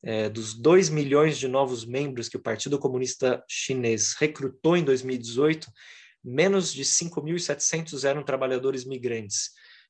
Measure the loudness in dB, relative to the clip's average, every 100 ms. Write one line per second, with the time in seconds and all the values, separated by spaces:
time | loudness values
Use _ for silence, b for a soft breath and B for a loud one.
0 | -4 -2 -2 -4 -8 2 6 8 6 0
1 | 2 4 4 2 0 0 0 -2 -4 -4
2 | -4 -6 -8 -6 -4 -4 -2 0 0 -2
3 | -4 0 0 0 -4 -6 -4 0 0 0
4 | 0 0 -2 0 -8 0 2 4 4 2
5 | 0 -6 -4 2 2 0 -6 B B B
6 | B B -4 2 4 2 0 -4 -2 0
7 | -2 -4 -4 -4 -4 -2 -2 -2 -4 -2
8 | 0 0 -2 -2 0 0 0 -2 -6 -6
9 | -4 -4 -6 -6 -6 B B B